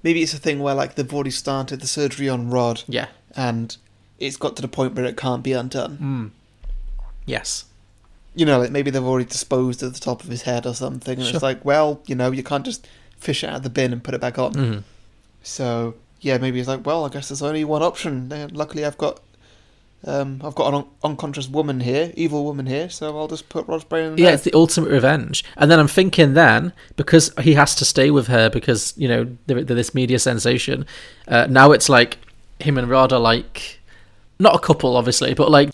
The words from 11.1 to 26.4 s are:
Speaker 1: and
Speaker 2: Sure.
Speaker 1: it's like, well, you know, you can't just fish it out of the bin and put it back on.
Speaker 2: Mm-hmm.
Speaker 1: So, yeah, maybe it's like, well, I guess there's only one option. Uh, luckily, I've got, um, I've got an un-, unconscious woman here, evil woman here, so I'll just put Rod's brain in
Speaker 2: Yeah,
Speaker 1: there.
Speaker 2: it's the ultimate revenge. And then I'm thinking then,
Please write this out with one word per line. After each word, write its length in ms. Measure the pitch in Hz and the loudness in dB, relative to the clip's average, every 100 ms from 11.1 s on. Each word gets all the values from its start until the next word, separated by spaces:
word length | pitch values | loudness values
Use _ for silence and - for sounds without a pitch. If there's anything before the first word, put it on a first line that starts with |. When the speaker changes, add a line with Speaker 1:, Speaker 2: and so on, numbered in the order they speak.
| 127 | -6
Speaker 1:
and 80 | 131 | -4
Speaker 2:
Sure. 80 | 160 | -2
Speaker 1:
it's 80 | |
like, 200 | 135 123 143 | -4 -4 0
well, 360 | 143 151 147 - | 2 2 -2 -6
you 80 | 127 | -2
know, 160 | 127 | -2
you 120 | 131 | -2
can't 220 | 135 143 139 | -4 -6 -6
just 220 | 220 - _ _ - | -10 -16 _ _ -12
fish 260 | - 143 | -6 -6
it 40 | - | -6
out 80 | 135 | -8
of 60 | |
the 60 | 135 | -6
bin 220 | 120 127 | -2 -2
and 100 | 120 | -4
put 100 | - | -8
it 80 | 123 | -6
back 160 | 123 120 | -6 -4
on. 140 | 123 | -4
Speaker 2:
Mm-hmm. 260 | 139 127 104 101 - - _ _ _ | -2 -4 -4 -12 -20 -20 _ _ _
Speaker 1:
So, 520 | - - 127 117 117 117 _ _ | -16 -8 -4 -4 -6 -10 _ _
yeah, 160 | 139 127 | -2 -2
maybe 220 | 131 127 | -2 -4
it's 80 | 123 | -4
like, 160 | 131 120 | -6 -4
well, 200 | 165 147 | -4 -4
I 40 | |
guess 200 | 139 135 | -8 -12
there's 120 | 139 | -8
only 220 | 143 156 151 | -6 -4 -2
one 180 | 151 | 0
option. 480 | 165 165 175 131 127 | 0 -2 -8 -8 -8
Uh, 160 | 147 143 | -12 -12
luckily, 340 | 147 151 156 147 | -8 -8 -6 -6
I've 120 | 143 | -4
got, 220 | 151 - _ _ _ _ _ _ _ _ - | -6 -6 _ _ _ _ _ _ _ _ -6
um, 360 | 139 139 135 | -6 -6 -8
I've 120 | 147 143 | -10 -2
got 140 | 143 | 0
an 60 | 143 | 0
un-, 100 | 139 _ | -4 _
unconscious 440 | 151 143 156 143 127 | -8 -6 -10 -10 -6
woman 320 | 143 151 131 | -4 -2 -2
here, 300 | 123 135 170 - | -2 -2 -2 -4
evil 280 | 165 147 147 | -2 -2 -4
woman 200 | 139 131 | -6 -4
here, 220 | 135 175 | -4 -6
so 260 | - 151 151 | -8 -10 -8
I'll 100 | 156 | -8
just 220 | 160 - | -10 -10
put 180 | 165 151 | -10 -6
Rod's 160 | 165 | -8
brain 300 | - 165 160 | -4 -4 -2
in 40 | 156 | 4
Speaker 2:
Yeah, 80 | 175 | 6
Speaker 1:
there. 80 | 147 | 6
Speaker 2:
it's 80 | |
the 100 | - | 4
ultimate 360 | 160 165 - 160 | 4 4 2 2
revenge. 540 | 143 131 151 120 - - - | 2 2 0 -2 -8 -8 0
And 120 | 147 | 6
then 80 | 160 | 8
I'm 80 | 147 | 6
thinking 460 | - 190 180 147 | 4 2 6 6
then, 400 | 139 | 8